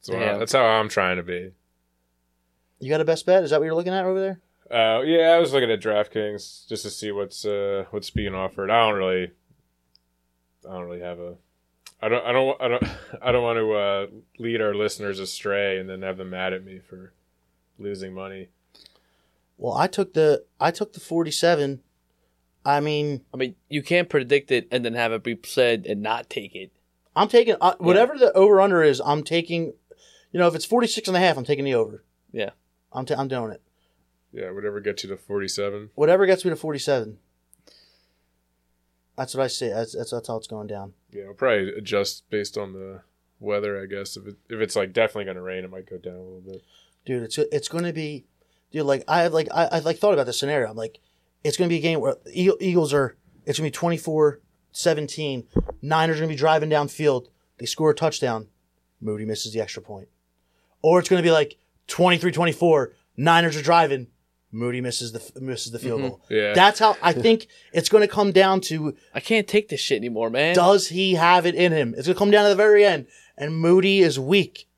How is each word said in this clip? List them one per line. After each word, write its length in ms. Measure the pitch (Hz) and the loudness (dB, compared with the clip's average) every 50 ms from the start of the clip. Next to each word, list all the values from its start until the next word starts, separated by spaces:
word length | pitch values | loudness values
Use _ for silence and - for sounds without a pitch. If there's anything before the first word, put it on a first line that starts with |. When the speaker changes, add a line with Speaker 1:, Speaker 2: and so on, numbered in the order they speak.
Speaker 1:
So, 140 | _ - 95 | _ -8 -6
uh, 40 | 92 | -4
Speaker 2:
Damn. 200 | 113 107 101 101 | -2 -2 -2 -2
Speaker 1:
that's 140 | 113 107 - | -4 0 2
how 100 | 135 123 | 4 4
I'm 260 | 113 110 110 107 107 | 4 4 2 0 0
trying 280 | - - 95 92 92 90 | 0 0 0 0 0 -2
to 60 | 85 | -4
be. 280 | 87 90 87 90 92 92 _ _ _ _ _ _ _ _ _ _ _ _ _ _ _ _ _ _ _ _ _ _ _ _ _ | -8 -8 -8 -10 -12 -18 _ _ _ _ _ _ _ _ _ _ _ _ _ _ _ _ _ _ _ _ _ _ _ _ _
Speaker 3:
You 100 | 135 131 | -6 -2
got 120 | 151 156 | -2 0
a 40 | 160 | 2
best 200 | 160 165 160 - | 0 0 -2 2
bet? 180 | - 180 196 175 | 2 4 4 4
Is 60 | 143 | 4
that 80 | 151 151 | 2 2
what 60 | 156 | 2
you're 100 | 160 160 | 2 -2
looking 180 | 165 175 180 185 | -2 -2 -2 -4
at 120 | 196 185 | -2 -2
over 140 | 185 185 190 | -2 -2 -2
there? 200 | 190 190 190 180 _ _ _ _ _ _ | -2 -4 -6 -10 _ _ _ _ _ _
Speaker 1:
Uh, 320 | - 117 113 110 113 120 | 0 2 2 4 2 0
yeah, 280 | 135 151 165 170 165 165 | 2 2 4 4 6 6
I 100 | 170 170 | 6 6
was 140 | 170 143 135 | 4 4 2
looking 180 | 139 123 113 | 2 2 2
at 100 | 113 101 | 0 0
DraftKings 840 | 92 110 107 104 104 - - 107 107 104 104 101 - - - - - _ | 0 0 0 0 0 0 -2 -4 -4 -4 -6 -8 -12 -16 -20 -20 -14 _
just 160 | 117 104 - | -10 -10 -10
to 60 | 104 | -10
see 220 | 95 - - 107 | -12 -8 -8 -6
what's, 340 | 101 101 101 95 - - - | -6 -6 -6 -8 -8 -8 -6
uh, 400 | 104 104 101 101 98 98 98 95 - | -4 -4 -2 -2 -2 -4 -4 -6 -8
what's 180 | - 104 98 - | -10 -10 -10 -6
being 260 | _ 117 107 101 95 | _ -6 -6 -4 -6
offered. 340 | 95 95 95 - - 98 95 | -6 -6 -6 -6 -6 -2 2
I 180 | 110 117 113 110 | 4 4 4 4
don't 100 | 104 101 | 2 0
really, 340 | 95 92 92 92 90 90 _ _ _ _ _ _ _ _ _ _ _ _ _ _ _ _ _ _ _ _ _ _ _ _ _ _ _ - | 0 0 0 -2 -4 -6 _ _ _ _ _ _ _ _ _ _ _ _ _ _ _ _ _ _ _ _ _ _ _ _ _ _ _ -16
I 60 | 95 | -14
don't 100 | 90 87 | -14 -12
really 160 | 87 87 90 | -12 -12 -12
have 180 | 87 87 87 85 | -12 -12 -12 -12
a, 160 | 87 87 87 87 _ _ _ _ _ _ _ _ _ - _ _ | -12 -14 -16 -16 _ _ _ _ _ _ _ _ _ -20 _ _
I 80 | - 110 | -2 -2
don't, 160 | 113 123 - | -2 -2 -2
I 60 | 117 | 0
don't, 300 | 120 131 131 135 135 - | 0 0 0 0 -2 -4
I 60 | 131 123 | -2 -2
don't, 160 | 120 123 - - - - - | -2 -2 -2 -4 -6 -14 -18
<laughs> 160 | - - - | -18 -18 -6
I 100 | - 127 | -2 0
don't 120 | 123 123 120 | 2 2 2
want 140 | 117 117 117 | 0 0 0
to, 160 | 110 110 107 | 0 0 0
uh, 340 | 104 101 101 98 98 98 98 98 110 _ _ _ _ | 0 0 0 -2 -2 -4 -8 -12 -20 _ _ _ _
lead 220 | 117 117 117 113 | -6 -4 -2 -2
our 120 | 110 104 101 | -2 -2 0
listeners 440 | 101 107 104 - - 104 101 98 95 | 0 -2 -4 -4 -6 -8 -8 -6 -6
astray 600 | 98 92 - - - 104 101 101 101 98 95 95 | -8 -10 -12 -10 -6 -4 -2 -2 -2 -2 -2 -4
and 100 | 92 95 | -6 -10
then 120 | 95 92 | -12 -10
have 160 | 95 95 95 92 | -8 -8 -8 -8
them 120 | 95 92 | -10 -12
mad 220 | 92 92 92 92 95 | -8 -6 -4 -4 -6
at 100 | 92 95 | -6 -10
me 140 | 95 95 92 | -14 -20 -20
for 340 | _ _ - 92 92 90 _ _ _ _ _ _ _ _ _ _ _ _ _ _ | _ _ -20 -20 -20 -20 _ _ _ _ _ _ _ _ _ _ _ _ _ _
losing 340 | 101 101 101 95 95 95 92 | -10 -10 -10 -10 -12 -14 -12
money. 360 | 95 95 98 98 95 92 90 _ _ _ _ _ - - - _ _ _ _ _ _ _ _ _ _ _ _ _ _ | -12 -14 -14 -14 -16 -18 -20 _ _ _ _ _ -20 -20 -20 _ _ _ _ _ _ _ _ _ _ _ _ _ _
Speaker 3:
Well, 160 | - 123 101 | -8 -6 -2
I 120 | - 156 190 | -2 -2 -2
took 260 | - - 196 190 _ | -2 -4 -6 -4 _
the, 300 | 156 160 151 147 - - _ _ _ | 2 4 4 2 2 -2 _ _ _
I 100 | - 160 | -2 -2
took 220 | 170 - 214 208 _ | 0 -2 -8 -8 _
the 60 | - | -20
forty-seven. 840 | - - 165 165 170 156 147 - - 170 175 151 143 139 139 127 _ _ _ _ _ _ _ _ _ _ _ _ _ _ _ _ _ | -14 -6 -2 -2 -2 -2 -2 0 2 2 2 2 0 -4 -4 -8 _ _ _ _ _ _ _ _ _ _ _ _ _ _ _ _ _
I 160 | 139 143 143 | 0 0 0
mean, 400 | 147 151 151 147 147 147 143 131 _ _ - | 0 -2 -2 -2 -2 -4 -6 -8 _ _ -8
Speaker 2:
I 40 | 131 | -8
mean, 180 | 135 127 185 _ _ _ | -8 -8 -8 _ _ _
you 120 | - 147 | -8 -8
can't 280 | 143 - 170 175 175 175 | -4 0 0 0 0 2
predict 420 | - 147 131 120 143 143 135 _ | -2 -2 0 2 0 0 0 _
it 160 | 135 120 113 _ | -2 -2 -2 _
and 120 | - 127 120 | -4 -4 -4
then 100 | 117 113 | -4 -2
have 200 | 117 117 113 113 | -2 -2 -2 -2
it 100 | 110 - | -4 -4
be 160 | 120 117 - - | -6 -8 -8 -10
said 400 | - - - 127 120 117 107 92 - | -8 0 2 2 2 2 -2 -2 -6
and 140 | 107 101 104 | -6 -6 -4
not 260 | 107 113 117 120 _ | -4 -4 -4 -6 _
take 240 | - - 104 98 _ | -12 -12 -12 -12 _
it. 180 | 95 95 95 _ _ _ _ _ _ _ _ _ | -16 -18 -18 _ _ _ _ _ _ _ _ _
Speaker 3:
I'm 140 | 156 196 208 | 0 0 4
taking, 260 | - 240 226 233 202 - | 6 4 6 4 2 2
uh, 140 | - 180 180 - | 2 2 2 2
Speaker 2:
Yeah. 60 | 180 | 2
Speaker 3:
whatever 320 | 170 180 196 233 254 302 277 | 4 6 6 4 4 4 4
the 140 | 254 214 - | 4 4 6
over-under 500 | 185 190 208 208 190 196 196 185 175 160 | 6 6 8 8 6 6 6 4 4 4
is, 180 | 151 135 127 - | 4 4 2 0
I'm 200 | 135 143 151 147 | 0 0 -2 -2
taking, 500 | - 160 170 165 165 170 170 165 160 - _ _ _ - _ _ _ _ _ _ _ | -2 -2 -4 -2 -2 -4 -4 -4 -6 -8 _ _ _ -20 _ _ _ _ _ _ _
you 80 | - 175 | -2 2
know, 80 | 175 175 | 2 2
if 60 | 170 | 2
it's 120 | 156 - | 0 -4
forty-six 420 | - 220 240 240 233 - 220 214 - | 0 2 2 2 2 -2 -4 -4 -2
and 80 | 185 175 | 0 2
a 20 | |
half, 160 | 185 180 165 180 | 4 2 2 0
I'm 80 | 139 | -2
taking 180 | - 147 139 139 | -4 -2 -2 -2
the 80 | 139 131 | -2 0
over. 280 | 117 113 107 107 - _ _ _ _ _ _ - | 0 0 -2 -4 -18 _ _ _ _ _ _ -8
Speaker 2:
Yeah. 160 | 110 107 98 - _ _ _ _ _ _ _ | -8 -8 -8 -8 _ _ _ _ _ _ _
Speaker 3:
I'm 140 | _ 131 131 | _ -10 -6
t-, 100 | 127 151 | -6 -4
I'm 120 | 123 139 135 | -4 -4 -4
doing 220 | 131 127 117 110 | -4 -6 -6 -8
it. 100 | 101 - _ _ _ _ _ _ _ _ _ _ _ _ _ _ | -10 -14 _ _ _ _ _ _ _ _ _ _ _ _ _ _
Speaker 1:
Yeah, 200 | - - 92 92 | -14 -12 -12 -10
whatever 280 | 92 98 104 104 101 104 | -10 -8 -8 -8 -8 -6
gets 240 | 98 104 98 - - | -6 -6 -6 -6 -10
you 60 | 98 | -12
to 80 | 98 92 | -12 -14
forty-seven. 720 | _ _ 101 101 98 95 - - 101 101 101 104 104 107 _ | _ _ -6 -6 -6 -6 -6 -6 -6 -6 -6 -8 -14 -16 _
Speaker 3:
Whatever 300 | - 147 151 175 190 196 185 | 0 4 4 6 4 6 4
gets 160 | 190 185 185 | 4 2 2
me 40 | 185 | -4
to 40 | 160 | -4
forty-seven. 600 | 151 - 156 151 139 - - 143 127 113 107 107 98 _ _ _ _ _ _ _ _ _ _ _ _ _ _ _ _ _ _ _ _ _ _ _ _ _ _ _ _ _ _ _ _ _ _ _ _ _ _ _ - | -4 -6 -8 -6 -6 -2 -2 -2 -2 -2 -6 -12 -20 _ _ _ _ _ _ _ _ _ _ _ _ _ _ _ _ _ _ _ _ _ _ _ _ _ _ _ _ _ _ _ _ _ _ _ _ _ _ _ -10
That's 160 | 131 127 - | -10 -8 -4
what 100 | 131 135 | -4 -4
I 40 | 127 | -4
say. 220 | - - 131 117 | -4 -6 -6 -6
That's, 260 | 98 107 117 113 - | -4 -4 -6 -6 -8
that's, 160 | - 120 - | -12 -10 -8
that's 160 | - 120 113 - | -10 -10 -8 -8
how 100 | 117 110 | -10 -10
it's 100 | 110 - | -10 -10
going 200 | 113 107 104 104 | -14 -14 -12 -12
down. 260 | 107 101 98 101 - _ _ _ | -12 -14 -14 -16 -20 _ _ _
Speaker 1:
Yeah, 120 | - 101 98 | -18 -18 -18
we'll 80 | 98 101 | -18 -8
probably 360 | _ 135 131 117 104 95 95 | _ 0 2 2 2 0 -2
adjust 600 | - - 107 98 104 101 101 - - - _ _ | -8 -10 -8 -2 -2 -2 -2 -2 -6 -12 _ _
based 280 | - 107 101 - - 107 | -6 -6 -6 -6 -8 -10
on 160 | 104 95 95 | -10 -10 -12
the 280 | 95 95 95 95 92 90 _ _ _ _ _ _ _ | -16 -16 -16 -18 -20 _ _ _ _ _ _ _ _
weather, 420 | 107 104 104 101 104 104 101 98 | -6 -4 -4 -2 -2 -4 -6 -6
I 60 | 95 95 | -8 -10
guess. 280 | 101 98 98 95 - | -10 -10 -10 -12 -14
If 120 | 101 98 104 | -16 -18 -18
it, 80 | 101 _ _ _ | -20 _ _ _
if 100 | 117 110 | -6 -4
it's, 140 | 110 104 - | -4 -2 0
like, 180 | 110 98 95 92 | -2 -2 -2 0
definitely 320 | 117 113 107 - 107 101 | 0 0 0 0 -6 -8
gonna 160 | 95 92 90 | -8 -10 -10
rain, 220 | 90 92 92 92 92 | -10 -10 -10 -10 -10
it 80 | 92 | -12
might 180 | 92 95 92 _ | -14 -16 -16 _
go 80 | 95 90 | -16 -14
down 160 | 87 90 90 | -14 -14 -14
a 40 | 90 | -14
little 200 | 92 92 92 92 92 | -18 -18 -20 -20 -20
bit. 180 | 95 95 - _ _ _ _ _ _ _ _ _ | -18 -20 -20 _ _ _ _ _ _ _ _ _
Speaker 3:
Dude, 180 | - 131 123 117 | -6 -6 -6 -6
it's, 140 | 110 - - | -8 -4 -4
it's 300 | 151 147 - 147 143 - | -4 -2 -2 -6 -6 -6
gonna 260 | - 165 175 175 156 | -8 -6 -6 -6 -6
be, 320 | 156 156 151 151 135 _ _ _ _ _ _ _ _ _ _ | -8 -8 -10 -10 -12 _ _ _ _ _ _ _ _ _ _
dude, 140 | - 151 151 | -8 -4 0
like, 180 | 139 139 131 - - | 0 0 -2 0 0
I 140 | 156 175 170 | 0 2 2
have, 100 | 170 160 | 2 2
like, 140 | 160 156 - - | 0 -2 0 0
I, 160 | 160 170 - | 0 0 0
I've, 140 | - 165 151 | 0 -2 -2
like, 120 | 160 165 - | -2 -2 0
thought 160 | - 208 196 | 2 2 2
about 140 | 147 131 120 | 2 0 -2
this 120 | 120 - | -4 -6
scenario. 300 | - 139 151 143 123 104 | -4 -2 0 -2 -2 -2
I'm 80 | 110 113 | -4 -8
like, 220 | 110 113 _ - _ _ _ _ _ _ _ _ _ | -10 -10 _ -16 _ _ _ _ _ _ _ _ _
it's 140 | 151 143 - | -6 -2 0
gonna 120 | 180 175 | 0 0
be 80 | 170 165 | 0 0
a 40 | |
game 180 | 147 165 165 156 | 0 -2 -2 0
where 160 | 117 139 127 - _ | -2 -2 -4 -4 _
the 160 | - - - | -12 -4 0
Eagle-, 160 | 180 190 185 - | 2 2 2 2
Eagles 340 | 180 185 175 180 160 143 139 | 0 0 2 2 0 2 0
are, 220 | 143 139 117 - _ _ _ _ _ _ | 0 0 0 -4 _ _ _ _ _ _
it's 120 | - 143 - | -6 -4 -4
gonna 80 | 156 151 | -4 -6
be 40 | |
twenty-four 680 | 135 - - 170 170 156 165 170 156 156 151 147 143 - _ _ _ _ _ _ | -6 -4 -4 -4 -4 -4 -4 -4 0 2 2 2 2 -2 _ _ _ _ _ _
seventeen. 760 | _ - - 175 160 151 151 139 - - 156 143 135 123 117 _ _ - - - - - | _ -2 0 0 0 0 -4 -8 -8 -6 -6 -6 -6 -6 -10 _ _ -4 -4 -4 -10 -12
Niners 360 | - 143 156 160 160 165 160 151 | -6 -2 0 0 2 0 0 -2
are 40 | |
gonna 120 | 160 160 156 | -4 -4 -4
be 40 | 135 | 0
driving 320 | 139 156 156 160 151 156 | 2 2 2 2 2 0
downfield. 580 | 151 147 147 139 - - 156 147 135 123 - _ _ _ _ _ _ _ | 0 0 0 -2 -6 0 2 2 2 2 -2 _ _ _ _ _ _ _
They 80 | 120 | -8
score 240 | 117 - - 156 156 | -8 -4 0 2 2
a 40 | 151 | 2
touchdown. 520 | 147 160 156 147 - - 127 113 110 107 _ _ _ _ _ _ _ _ _ _ _ | 2 0 -2 0 0 -2 -2 -2 -4 -6 _ _ _ _ _ _ _ _ _ _ _
Moody 240 | - 107 107 104 107 | -8 -8 -6 -6 -4
misses 260 | 107 110 104 - 113 107 | -6 -6 -6 -8 -8 -6
the 80 | 113 | -6
extra 200 | 107 101 - - | -6 -6 -8 -16
point. 280 | 95 - 107 98 98 _ _ _ _ _ _ _ _ _ _ _ _ _ _ _ - | -16 -16 -18 -18 -18 _ _ _ _ _ _ _ _ _ _ _ _ _ _ _ 2
Or 160 | 156 165 180 | 4 4 4
it's 100 | 170 - | 4 4
gonna 120 | 185 180 165 | 2 4 4
be, 80 | 170 | 4
like, 260 | 160 160 147 147 - _ _ _ _ _ _ - | 4 4 2 0 -4 _ _ _ _ _ _ -12
twenty-three 440 | - - 175 180 180 170 170 180 147 | 0 2 4 4 4 4 2 -2 0
twenty-four. 600 | 151 175 170 151 - 175 170 160 147 131 - _ _ _ _ _ | 0 0 0 0 2 2 4 4 4 2 -2 _ _ _ _ _
Niners 400 | - 135 160 165 170 170 165 143 151 | -2 2 6 6 6 6 4 0 -2
are 40 | 143 | 0
driving. 440 | 147 170 170 165 151 139 131 123 - _ _ _ _ _ _ _ _ | 4 4 4 4 4 0 -4 -6 -12 _ _ _ _ _ _ _ _
Moody 300 | - 110 117 123 123 127 | -8 -6 -6 -4 -4 -4
misses 320 | 123 123 120 - 127 117 | -6 -6 -6 -6 -8 -8
the 80 | 110 113 | -10 -12
f-, 220 | - - _ - | -14 -14 _ -12
misses 320 | 131 131 127 110 - 120 117 | -10 -8 -8 -8 -8 -10 -10
the 40 | 117 | -10
field 200 | 127 127 117 123 | -6 -6 -4 -4
Speaker 2:
Mm-hmm. 80 | 139 131 | -4 -6
Speaker 3:
goal. 120 | 123 - _ _ | -8 -10 _ _
Speaker 1:
Yeah. 240 | - 107 104 202 - | 0 0 0 2 4
Speaker 3:
That's 260 | 180 185 202 208 - | 6 6 6 6 6
how 160 | 220 214 196 - | 2 2 2 2
I 100 | - 175 160 | 0 0 0
think 340 | 127 117 226 226 220 - _ _ - _ _ - | 2 4 2 2 2 0 _ _ -20 _ _ -4
it's 160 | 170 165 - | -2 -2 4
gonna 180 | 196 214 208 202 | 4 4 4 4
come 240 | - 202 208 202 | 2 0 0 4
down 300 | 180 190 190 190 190 190 | 6 6 6 6 4 0
to 340 | 185 - 160 160 156 151 135 _ _ _ _ | 0 -4 -6 -4 -4 -6 -6 _ _ _ _
Speaker 2:
I 60 | 139 | -10
can't 260 | - - 226 220 208 - | -4 0 0 0 0 2
take 200 | - 208 208 - | 0 0 0 0
this 100 | 156 135 | -8 -6
shit 160 | - - 139 107 | -2 -2 -2 -2
anymore, 320 | 110 123 117 107 117 113 | -2 -4 -4 -2 -2 -2
man. 260 | 117 127 147 160 175 | 0 0 2 4 4
Speaker 3:
does 320 | 185 175 180 202 196 196 - | 4 6 6 6 4 2 0
he 280 | 160 180 190 190 180 | -4 -2 0 0 2
have 300 | 165 165 170 180 180 165 | 4 6 6 6 6 4
it 80 | 175 170 | 2 2
in 180 | 165 180 180 165 | 2 2 2 2
him? 200 | 156 139 117 113 117 | 2 0 -2 -4 -6
It's 100 | 131 160 | -2 -2
gonna 100 | 185 185 | 0 2
come 140 | 202 202 | 4 6
down 120 | 208 208 208 | 6 6 6
to 40 | 208 | 6
the 60 | 202 | 4
very 280 | 185 208 214 208 208 208 | 6 6 6 8 8 8
end, 220 | 202 175 151 127 _ _ - _ _ _ - | 6 4 2 -4 _ _ -20 _ _ _ -10
and 180 | 139 151 160 160 | -8 -6 -4 0
Moody 420 | 165 165 180 185 185 196 196 196 | 4 6 6 6 6 4 6 6
is 180 | 185 160 135 131 | 6 4 4 -2
weak. 480 | 131 135 185 202 165 - _ - - _ _ | -2 2 2 2 2 0 _ -20 -20 _ _